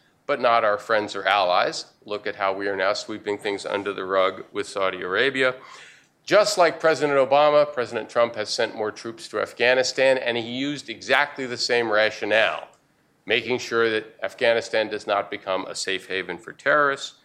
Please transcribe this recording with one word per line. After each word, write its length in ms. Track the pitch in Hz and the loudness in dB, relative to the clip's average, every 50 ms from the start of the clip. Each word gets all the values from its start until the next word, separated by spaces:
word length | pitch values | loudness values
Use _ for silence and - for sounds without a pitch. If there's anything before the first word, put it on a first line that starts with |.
| _ _ _ _ _ | _ _ _ _ _
but 140 | - 143 123 | -4 -2 2
not 240 | 123 120 117 117 113 | 2 4 4 4 4
our 140 | 104 104 101 | 2 0 0
friends 360 | - - 113 107 104 98 - | 0 0 0 0 0 -2 -4
or 100 | 98 - | -2 0
allies. 580 | 95 101 104 92 90 90 101 123 156 160 - - - _ _ - | 2 2 4 4 4 4 2 2 2 -2 -6 -10 -14 _ _ -10
Look 220 | 107 104 104 - | -8 -8 -6 -6
at 100 | 104 101 | -8 -4
how 160 | 101 98 98 95 | -2 -2 -2 -2
we 120 | 98 101 | -2 -2
are 100 | 101 98 | -4 -2
now 180 | 95 95 98 104 | 0 0 0 -2
sweeping 440 | 101 - - 107 98 - 104 104 104 | -2 -6 -10 -12 -8 -6 -6 -6 -4
things 280 | - 104 101 95 - | -4 -4 -4 -4 -4
under 260 | - 104 101 98 101 | -4 -4 -4 -4 -4
the 120 | 95 95 95 | -6 -6 -4
rug 400 | 92 98 95 92 98 98 - - - | -2 0 2 2 0 0 -4 -12 -10
with 160 | - 101 95 | -8 -8 -8
Saudi 360 | - - 101 95 92 90 90 | -6 -4 -2 -2 -2 -2 -4
Arabia. 520 | 90 90 95 110 127 135 131 131 131 127 127 - - - - - - - - - _ _ _ _ _ | -4 -2 0 0 0 0 0 0 0 0 -2 -4 -10 -20 -20 -20 -20 -20 -20 -20 _ _ _ _ _
Just 300 | - 175 208 202 208 - | 4 4 4 4 4 4
like 240 | 190 175 160 160 - | 4 4 4 2 2
President 380 | 165 160 156 131 147 147 143 139 | 2 2 2 2 0 2 4 4
Obama, 520 | 131 127 139 147 151 151 147 147 147 147 | 4 4 4 4 6 6 6 4 4 2
President 380 | - 127 117 110 120 110 - - | 0 -4 -4 -4 -4 -6 -6 -2
Trump 260 | - 120 117 117 - | 2 2 2 2 0
has 120 | 107 107 - | -4 -6 -4
sent 260 | - - 113 107 - | -2 -2 -2 -2 -2
more 160 | 113 107 107 | -4 -6 -6
troops 380 | - - - 117 113 - - - | -6 -8 -10 -12 -12 -14 -12 -8
to 140 | - 104 | -4 -4
Afghanistan, 760 | 101 - - - 120 123 127 131 127 - - 135 131 135 131 | -4 -4 -2 0 2 4 4 4 2 0 0 2 4 4 4
and 220 | 131 127 120 117 120 | 2 0 -2 -4 -4
he 140 | 113 117 | -4 -6
used 360 | 120 127 139 147 147 127 - 117 | -6 -6 -6 -6 -6 -8 -10 -12
exactly 560 | 110 101 92 113 131 135 147 143 - 139 131 | -14 -8 -2 0 2 2 2 0 -4 -8 -8
the 140 | 120 120 113 | -6 -6 -4
same 340 | - - 123 120 117 110 | -2 0 2 2 2 2
rationale, 760 | 104 107 107 107 - - 113 104 104 113 104 87 78 76 - - _ _ _ _ _ _ _ _ _ _ - | 2 2 2 2 0 -2 -2 2 2 4 4 2 0 -4 -8 -14 _ _ _ _ _ _ _ _ _ _ -4
making 320 | 95 110 120 113 117 123 120 | -2 -2 -2 -2 -2 -4 -6
sure 320 | - - 117 117 117 113 | -4 -2 0 0 0 0
that 260 | 110 110 107 - - - | 0 -2 -4 -8 -12 -10
Afghanistan 680 | - 98 - - 120 117 117 113 - - 117 110 110 98 | -10 -8 -4 0 2 2 2 2 0 -2 -2 -2 -2 -2
does 180 | 107 101 - | -4 -6 -4
not 240 | 110 101 101 104 - | -2 -2 -2 -2 -4
become 360 | 104 98 - 95 92 92 92 | -8 -10 -6 -4 -4 -4 -4
a 80 | - 85 | -6 -8
safe 340 | - - 98 95 90 - - | -8 -6 -4 -4 -6 -6 -6
haven 300 | 92 95 90 90 87 85 | -6 -6 -6 -6 -10 -12
for 160 | - - - | -14 -18 -12
terrorists. 640 | - - 139 151 151 143 139 139 - - - - _ | -6 -2 0 2 2 2 0 -2 -4 -8 -14 -16 _